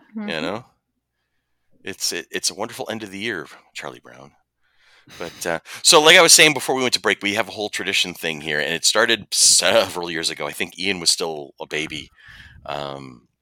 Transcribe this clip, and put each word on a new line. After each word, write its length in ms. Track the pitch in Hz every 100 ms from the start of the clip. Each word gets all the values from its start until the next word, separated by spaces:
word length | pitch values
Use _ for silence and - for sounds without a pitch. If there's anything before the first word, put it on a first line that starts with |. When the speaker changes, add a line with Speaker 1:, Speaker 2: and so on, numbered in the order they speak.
| _ 220
Speaker 1:
Mm-hmm. 120 | 208
Speaker 2:
You 120 | 78
know? 240 | 82 107 - _ _ _ _ _ _ _ _ _ _ _
It's, 280 | 98 95 -
it, 140 | 87 -
it's 180 | - -
a 60 | 87
wonderful 340 | 117 120 -
end 140 | 110
of 80 | 104
the 80 | 98
year, 260 | 113 90 69 - _ -
Charlie 240 | 73 62
Brown. 320 | 62 64 69 _ _ _ _ _ _ _ _ -
But, 260 | 87 - 90
uh, 140 | 82 - -
so 180 | - 170
like 160 | 156 180
I 60 |
was 100 | 165
saying 220 | - 156 135
before 180 | -
we 80 | 131
went 140 | 127 95
to 40 |
break, 220 | 107 98
we 140 | 101 104
have 120 | 101
a 40 |
whole 180 | 107 104
tradition 460 | - 95 101 90 85
thing 260 | 85 78
here, 180 | 78 76
and 140 | 73
it 120 | 82 -
started 420 | 101 117 113 -
several 800 | - - - 90 110 95 87 87
years 220 | 82 80
ago. 160 | 73 73
I 40 |
think 280 | - 87 -
Ian 200 | 95 90
was 120 | 82
still 420 | - 85 76 69 -
a 60 | 78
baby. 420 | 78 78 78 - _ - - - - -
Um, 640 | 71 71 69 67 60 _ _